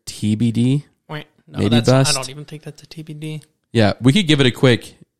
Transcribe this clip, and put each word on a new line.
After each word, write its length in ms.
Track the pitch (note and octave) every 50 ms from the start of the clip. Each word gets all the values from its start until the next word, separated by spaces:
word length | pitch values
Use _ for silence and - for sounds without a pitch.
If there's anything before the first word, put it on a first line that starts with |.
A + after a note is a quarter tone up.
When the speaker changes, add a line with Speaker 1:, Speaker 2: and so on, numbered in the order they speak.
| _
Speaker 1:
T 280 | - - - - G#2+ G#2+
B 160 | G#2+ A#2+ A#2
D. 360 | A2 A#2 A#2+ B2+ C3+ D3 D3 _ _ _ _ _
Speaker 2:
Wait, 180 | D3+ D3+ - _ _ _ _
no, 120 | _ D3+ C#3+
Speaker 1:
Maybe 100 | G2+ G#2
Speaker 2:
that's, 200 | A#2 A#2 A2+ A#2+
I 100 | B2+ C3+
Speaker 1:
bust. 140 | C3+ - -
Speaker 2:
don't 160 | C3 C3 B2+
even 160 | C3+ D3 D3
think 160 | - D3+ D3
that's 200 | _ D#3 C#3+ -
a 40 | -
T 160 | - - D#3+
B 100 | D3+ D#3
D. 300 | D#3 D3+ D#3 D#3 D#3 D3+ - _ _ _ _ _
Speaker 1:
Yeah, 220 | - A#2 G#2+ G2 F#2 -
we 100 | A2 C3+
could 140 | C3+ G#3+ G3+
give 120 | D3 D#3 C#3
it 40 | C#3
a 40 | B2
quick, 440 | A#2+ - - C3 A#2 G#2 - - - _ - _ _